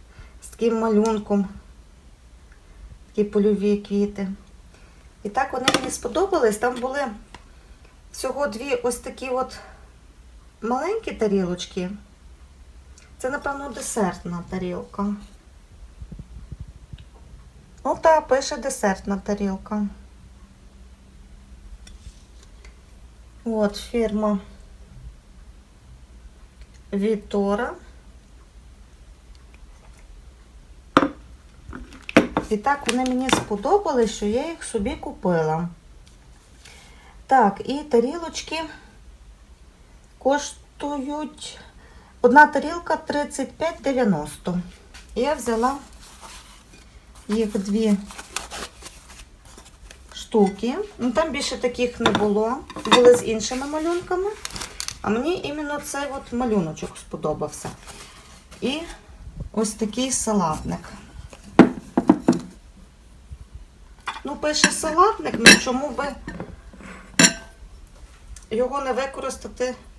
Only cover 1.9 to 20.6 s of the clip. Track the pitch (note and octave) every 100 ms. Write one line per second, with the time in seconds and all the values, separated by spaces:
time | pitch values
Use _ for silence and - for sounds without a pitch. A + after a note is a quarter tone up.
1.9 | - - - - - - - - - -
2.9 | - - - G#3 G#3 G#3 G3 G3+ G#3 -
3.9 | G3+ G3+ G3+ F#3+ G3 - - - - -
4.9 | - - - G3+ B3+ C4+ B3+ C4 C4 B3+
5.9 | - - A3 G4 E4+ A#3 G#3 B3 B3 B3+
6.9 | C#4 C4 G#3 - - - - - - -
7.9 | - - - C4 C4 C#4+ G#3+ C#4 B3 B3
8.9 | A#3+ C4 - C4 B3+ C4 - - - -
9.9 | - - - - - - - G#3+ B3+ D#4+
10.9 | A4+ D#4 - G#3+ G3 F3+ F3+ - - F3+
11.9 | G3+ - - - - - - - - -
12.9 | - - - B3+ C#4+ C#4+ C#4 C#4+ A3+ -
13.9 | A#3 F#3+ F3 F3+ F3 F3 F#3 F3+ F3 -
14.9 | - G3+ G3+ - - - - - - -
15.9 | - - - - - - - - - -
16.9 | - - - - - - - - - C4+
17.9 | - E4 D#4 D#4 B3+ C4+ C#4+ C4+ C4 G3+
18.9 | F#3+ - G3 G3+ G#3 G3+ F#3+ - G#3+ G3+
19.9 | - - - - - - -